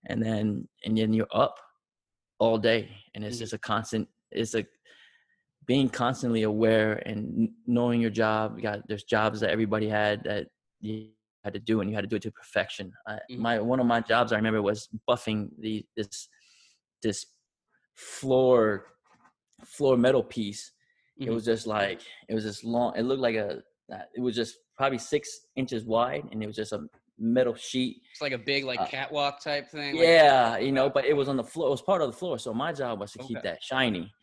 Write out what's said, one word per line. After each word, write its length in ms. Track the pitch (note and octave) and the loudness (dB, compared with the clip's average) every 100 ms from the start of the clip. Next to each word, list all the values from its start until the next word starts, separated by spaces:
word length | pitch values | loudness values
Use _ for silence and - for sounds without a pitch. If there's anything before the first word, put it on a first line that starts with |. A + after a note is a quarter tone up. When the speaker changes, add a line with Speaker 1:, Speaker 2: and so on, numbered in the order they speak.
| - | -4
Speaker 1:
And 160 | A2 | -2
then, 460 | A2 A2 G#2+ G2+ - _ - | -2 0 -2 -4 -8 _ -2
and 120 | A2 | 2
then 160 | A2 | 2
you're 140 | A2 A2 | 2 0
up 260 | - C3+ - - _ _ _ _ _ _ _ | 2 0 0 -20 _ _ _ _ _ _ _
all 180 | A2+ A2+ | 2 4
day 320 | A2+ A2+ G2 G#2 _ - | 2 2 -2 -16 _ -10
and 80 | G#2+ | -10
it's 120 | A#2 | -8
Speaker 2:
Mm-hmm. 20 | |
Speaker 1:
just 140 | A2 | -8
a 60 | A2 | -10
constant, 500 | - G#2+ A2 A2 - _ _ | -4 -4 -2 -4 -4 _ _
it's 240 | - A2+ A2+ | -4 -2 -2
a, 100 | G2+ _ _ - - _ _ _ _ _ - | -4 _ _ -20 -20 _ _ _ _ _ 0
being 240 | C3 C3 | 2 2
constantly 540 | - A#2+ A2 B2 A2+ | 2 -2 0 0 0
aware 520 | G#2+ G#2+ A2+ A2 A2 G#2+ - | 0 2 4 4 4 0 -4
and 280 | G#2+ G#2+ - | -8 -6 0
kn-, 180 | A2+ - - | -2 -2 -2
knowing 340 | A#2+ A#2+ A#2+ | 0 2 2
your 80 | A#2 | 0
job. 460 | G#2 A2 A2 A2 A2+ | 2 2 2 -2 -4
You 60 | |
got, 240 | A2 G#2 - | -6 -6 -8
there's 160 | G#2+ | -10
jobs 380 | - A2 A2 G#2+ | 0 2 2 0
that 100 | G#2+ | 0
everybody 380 | G#2+ A2 G#2+ G#2+ | 0 0 0 0
had 340 | G#2+ G#2+ G#2 - | 2 2 0 -2
that 220 | G#2 - _ _ _ | -6 -6 _ _ _
you 300 | G#2+ A2 A2 A2 _ _ | -10 -10 -12 _ _ _
had 100 | G#2 | -10
to 60 | G2+ | -10
do 220 | A2+ A2 | 0 0
and 80 | G2 | 0
you 60 | G#2+ | -4
had 60 | |
to 40 | G2 | -4
do 80 | G#2+ | -4
it 60 | |
to 80 | A2+ | -6
perfection. 600 | - - G#2+ F#2 - F#2+ - - | -14 -6 -4 -4 -6 -14 -14 -14
I, 120 | G#2 - | -14 -12
Speaker 2:
Mm-hmm. 140 | B2 A2+ | -4 -2
Speaker 1:
my, 120 | A#2 | 0
one 200 | A2+ C3 | 0 2
of 60 | B2 | 2
my 140 | A#2 | 2
jobs 300 | A2+ A2+ A2+ | 2 2 4
I 40 | A2 | 2
remember 240 | A2 A2 | 2 2
was 280 | G2+ G#2 - A2 - | 0 -2 -6 -10 -2
buffing 400 | A#2+ - G#2+ G2+ - | -2 0 -4 -6 -8
the, 260 | A2 G#2+ - - | -6 -6 -8 -8
this, 340 | G2+ - - _ _ _ _ _ _ _ | -8 -10 -18 _ _ _ _ _ _ _
this 220 | A2+ G2 - _ _ _ _ _ _ - | -4 -4 -10 _ _ _ _ _ _ -20
floor, 920 | - - C3+ B2+ B2+ B2 A2 G2+ - _ _ _ _ _ _ _ - | -18 -10 2 4 6 6 4 0 -8 _ _ _ _ _ _ _ -20
floor 320 | - C#3 B2+ | -2 2 4
metal 260 | B2 C3+ | 6 4
piece. 480 | G#2 - G#2 G2+ - _ _ _ _ - C3 | 0 -6 -8 -8 -16 _ _ _ _ -10 -4
It 60 | |
Speaker 2:
Mm-hmm. 0 | |
Speaker 1:
was 140 | A2+ A2 | -4 0
just 220 | A2+ A2+ | -2 -2
like, 340 | G#2+ G2 F#2 - - - | -2 -2 -4 -14 -20 -6
it 40 | A2 | -4
was 80 | G#2+ | -4
this 180 | G2+ | -8
long, 320 | A2+ A#2 A#2+ - | -4 -2 -2 -2
it 60 | |
looked 180 | A#2+ C3+ | -2 0
like 140 | B2 A2 | 0 0
a, 280 | G2+ C#2 - _ _ | -4 -6 -12 _ _
uh, 100 | G2+ - - | -14 -12 -6
it 60 | |
was 140 | B2 A2+ | -4 -2
just 220 | A2 - _ _ | -4 -6 _ _
probably 200 | C#3 B2+ | -2 -2
six 480 | - D3 - - _ - | -2 -4 -4 -18 _ -8
inches 300 | C3 A#2+ A2+ | -4 -6 -2
wide 400 | A2+ B2 C#3+ A#2+ | 0 0 -2 -8
and 120 | G#2+ | -8
it 40 | G#2+ | -8
was 80 | G#2+ | -6
just 160 | G#2+ | -8
a 140 | G#2 - _ _ _ | -8 -10 _ _ _
metal 360 | A2+ B2 B2 A2+ | 0 2 2 -2
sheet. 460 | - C3 B2+ - _ | -6 -4 -4 -6 _
Speaker 2:
It's 80 | - | -8
like 100 | D3 | -6
a 40 | B2+ | -6
big, 260 | A2+ C#3 C3 | -2 -2 -2
like, 160 | B2 | -6
Speaker 1:
Uh, 40 | - | -6
Speaker 2:
catwalk 560 | C3+ C#3+ D3 C#3+ C#3 | -6 -6 -2 -4 -4
type 260 | D#3+ D3 C3+ | -6 -6 -6
thing, 260 | D3+ C#3+ D#3+ | -10 -6 4
like 160 | E3 | 8
Speaker 1:
yeah, 460 | E3 D3+ C3 A#2 A2+ | 10 10 10 6 2
you 140 | B2+ | 0
know, 180 | C3+ C3+ | 2 4
Speaker 2:
Okay. 20 | |
Speaker 1:
but 140 | C#3 C3 | 2 2
it 100 | D3 | 2
was 140 | C3+ | 2
on 80 | C3+ | -2
the 60 | |
floor. 240 | A2+ D#3+ D3 | -4 -2 0
It 20 | |
was 100 | C3 | 0
part 200 | - F#3+ | 0 0
of 100 | C#3+ | 0
the 60 | - | -2
floor. 220 | F3+ B2+ | -6 -6
So 140 | - | -4
my 200 | A2+ D3+ | -4 -4
job 260 | D3+ B2+ G#2+ | -4 -6 -6
was 120 | G#2 | -8
to 60 | A2 | -12
keep 180 | C3 A#2+ | -10 -6
Speaker 2:
Okay. 60 | |
Speaker 1:
that 200 | G2 E2 | -6 -8
shiny. 480 | - C3 B2+ F#2+ F#2 _ | -4 0 0 0 -8 _